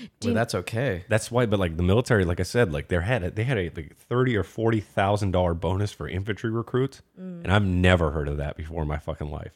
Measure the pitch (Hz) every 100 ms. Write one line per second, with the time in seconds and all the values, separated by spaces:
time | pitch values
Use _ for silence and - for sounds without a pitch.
0 | 247 _ 233 160 117 101 87 113 135 90
1 | - 107 - 117 120 101 90 80 90 101
2 | 127 113 90 73 90 120 113 71 73 87
3 | 90 123 87 87 120 120 87 - 71 -
4 | _ 123 131 110 92 - 110 113 - -
5 | 98 104 101 90 90 85 85 92 104 -
6 | 80 90 101 101 113 110 113 123 135 -
7 | _ - 185 175 170 98 101 90 90 90
8 | 80 78 71 73 73 - 80 80 76 73
9 | - 76 73 73 -